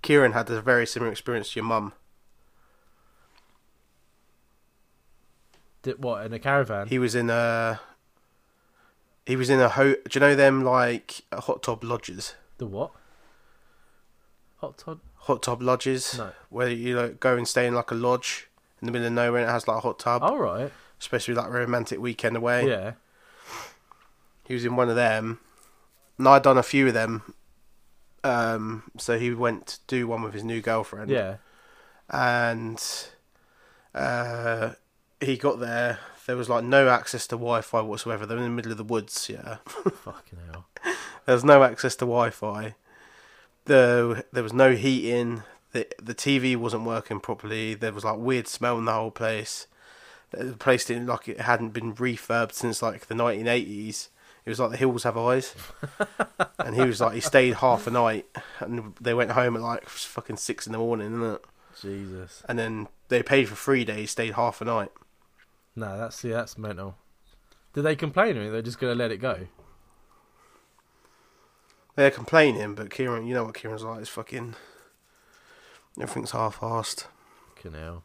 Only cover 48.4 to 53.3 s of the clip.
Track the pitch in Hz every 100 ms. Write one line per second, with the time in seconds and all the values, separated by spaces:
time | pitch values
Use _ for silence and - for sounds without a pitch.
48.4 | 113 - 120 117 113 113 113 - 113 110
49.4 | 104 - - _ - - - - _ -
50.4 | 127 117 - 123 - 117 123 113 - -
51.4 | 113 120 113 110 113 107 127 113 - 117
52.4 | 113 - 120 107 113 98 - 113 120